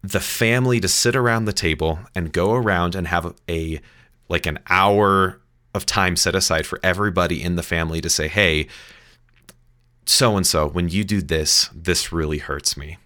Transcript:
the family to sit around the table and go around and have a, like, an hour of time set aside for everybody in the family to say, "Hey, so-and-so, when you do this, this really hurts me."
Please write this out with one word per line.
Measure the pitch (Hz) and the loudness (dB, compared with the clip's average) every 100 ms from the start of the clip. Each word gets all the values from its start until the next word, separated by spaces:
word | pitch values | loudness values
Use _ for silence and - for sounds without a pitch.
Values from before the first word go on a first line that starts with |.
the | 98 98 | -4 -4
family | - - 113 123 127 120 | -4 0 2 2 2 2
to | 92 | 2
sit | - 120 131 | 2 2 2
around | 120 113 | 2 2
the | 107 | 0
table | 98 87 76 80 80 101 - | -2 -2 0 0 -2 -6 -6
and | 82 | -4
go | 85 95 | 0 2
around | 120 110 90 87 95 | 2 2 2 0 -2
and | 82 | -2
have | 85 85 - - | -2 -2 -10 -6
a, | 82 80 78 - _ _ _ _ | -4 -4 -8 -12 _ _ _ _
like, | 87 - | -2 -2
an | 76 - | -6 0
hour | 92 98 104 104 98 95 - _ _ _ | 4 4 4 4 4 2 -2 _ _ _
of | 98 - | -6 -2
time | - 92 85 | 0 0 2
set | - 90 | 0 0
aside | - 82 78 | 0 -2 -2
for | - | -2
everybody | 92 90 104 90 87 82 | -2 0 0 0 0 -2
in | 87 87 | -2 -4
the | |
family | 85 85 82 80 | -2 -2 -2 -4
to | 80 | -2
say, | - 78 | -2 0
"Hey, | 107 95 78 - - - - - _ _ _ - - _ _ _ _ - | 2 2 2 -2 -10 -20 -20 -20 _ _ _ -20 -20 _ _ _ _ -2
so-and-so, | - 123 104 87 80 76 | 2 4 2 2 2 0
when | 80 87 | 0 -2
you | 92 | -2
do | 98 104 | 0 -2
this, | 73 80 76 - - - | 0 -2 0 0 0 -4
this | 82 87 - | -2 -2 -2
really | 85 76 76 | -2 -2 -4
hurts | - 71 - - | -6 -6 -4 -6
me." | 71 - | -12 -16